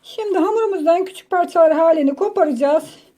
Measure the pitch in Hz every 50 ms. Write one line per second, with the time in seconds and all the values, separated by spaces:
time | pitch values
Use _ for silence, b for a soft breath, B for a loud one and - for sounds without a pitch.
0 | _ - - - 427 415 381 370 311 415 427 453 440 403 381 359 294 330 339 359
1 | 381 381 - - - _ 370 359 349 349 - 349 330 311 311 311 330 330 320 320
2 | 285 277 277 - 392 415 415 403 330 302 262 226 285 277 302 320 302 - - -
3 | _ _ _